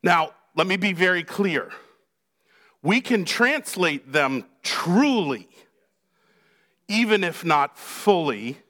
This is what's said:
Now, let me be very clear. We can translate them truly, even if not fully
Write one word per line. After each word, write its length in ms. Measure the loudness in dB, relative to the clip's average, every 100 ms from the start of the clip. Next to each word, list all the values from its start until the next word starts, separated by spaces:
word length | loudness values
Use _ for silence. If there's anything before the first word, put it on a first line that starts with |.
Now, 300 | 4 2 0 -8 _ -2
let 100 | 0
me 100 | 0
be 160 | -2
very 300 | 2 2 2
clear. 480 | -4 -2 0 0 -6 -14 -20 _ _ _ _ _ _ _ _ _
We 180 | 0 0
can 240 | 0 -2
translate 880 | 0 0 0 0 -6 -2 -2 -2 -2
them 320 | 0 0 -2 -8 _
truly, 840 | -8 -6 0 2 4 2 -2 -6 -10 _ _ _ _ _ _ _ _ _ _ _ _ _ -4
even 340 | 0 2 2
if 220 | 2 -4
not 340 | 0 2 0 -6
fully 800 | -16 -4 2 2 2 -4 -8 -12 _